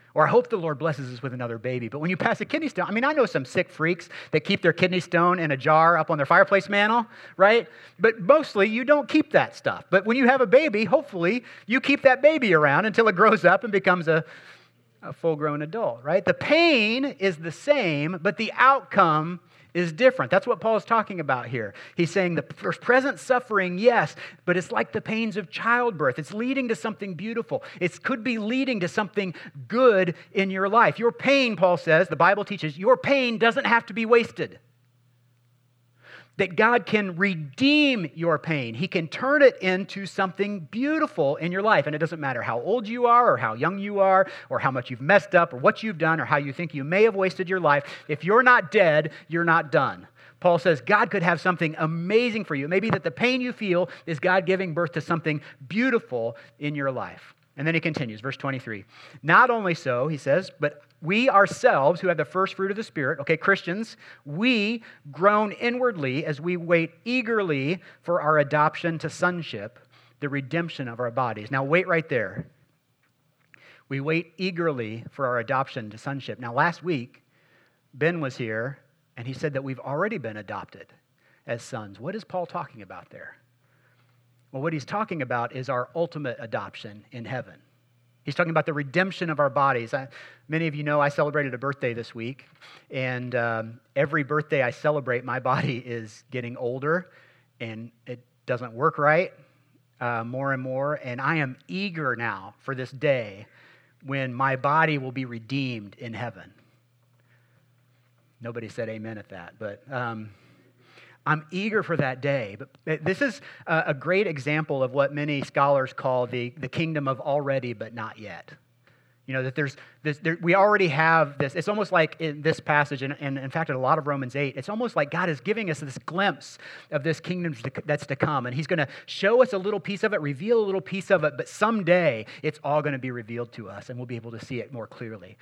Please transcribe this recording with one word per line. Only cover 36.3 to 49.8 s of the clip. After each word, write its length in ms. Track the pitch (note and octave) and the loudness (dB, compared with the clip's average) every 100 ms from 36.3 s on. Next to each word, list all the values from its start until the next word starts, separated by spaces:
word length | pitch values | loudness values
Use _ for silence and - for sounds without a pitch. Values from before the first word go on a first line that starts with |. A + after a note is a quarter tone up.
| - | -4
That 180 | F#3+ F3 | -2 2
God 320 | A3 A#3+ - | 4 2 2
can 280 | G#3+ G3 E3+ | -2 -2 0
redeem 960 | G3+ E3+ C#3+ B2+ C4+ D4+ D4 B3 E3+ E3 | -2 -2 -8 0 4 6 4 2 -4 -2
your 240 | E3 D3+ | 0 0
pain. 340 | E3 D3+ A#2 | 0 -4 -4
He 140 | A2+ F3+ | -6 -4
can 200 | F#3 D#3+ | -2 -4
turn 360 | - B3+ D4 | -4 0 6
it 120 | C4+ - | 6 6
into 460 | F#3 F#3 F#3+ G3 F#3+ | 0 0 -4 -10 -10
something 540 | - F#3+ - G3+ G3+ D3 | -2 -4 -2 -4 -4 -8
beautiful 640 | A3 C#4 D#4 D4+ - C#3 F#3+ | -4 -2 0 -2 0 0 0
in 160 | E3 | -2
your 100 | F#3 | -2
life. 240 | G#3 F#3 D3 | 2 2 2
And 100 | D3+ | -2
it 40 | |
doesn't 200 | D#3+ E3 | -4 -4
matter 220 | C#3+ A#2+ | -6 -4
how 180 | A2 A#2 | -4 -4
old 280 | E3 A#3+ G#3 | -2 -2 -2
you 180 | B3 A#3+ | 0 4
are 280 | A#3+ A#3+ | 6 6
or 40 | B2 | 2
how 160 | A#2 | 0
young 240 | A2 D#3 G3 | 0 -2 -2
you 220 | G3 G3+ | -4 2
are 280 | F#3+ F#3+ F#3+ - - | 6 6 4 -4 -6
or 80 | B2 | 0
how 140 | C#3+ | 0
much 180 | C3 - | 0 -6
you've 100 | A2+ | -6
messed 360 | C#3 G3+ - F3 | 4 4 6 2
up 180 | E3+ | 2
or 40 | B2 | 2
what 260 | E3 G#3+ | 2 2
you've 160 | A3 E3 | -6 -2
done 200 | D#3+ D#3+ | 0 0
or 60 | A#2+ | 0
how 120 | D3 | -2
you 140 | C#3+ | -2
think 220 | C3+ E3+ | -8 -8
you 100 | C3+ | -6
may 200 | C#3 F#3+ | -2 4
have 100 | A3 | 4
wasted 340 | G3 F#3+ F#3 F3 | 4 -2 -2 -4
your 120 | F#3+ | 0
life. 240 | D#3+ C#3+ - - - | 4 2 0 -16 -8
If 160 | D3+ | -6
you're 180 | E3 A3+ | 2 6
not 300 | B3 A#3+ F3+ | 8 6 4
dead, 400 | G#3+ F3 D3+ D#3 - - | 4 6 6 0 -10 -6
you're 160 | E3 | -2
not 280 | E3+ E3 D#3 | 4 4 4
done. 360 | D3+ | 2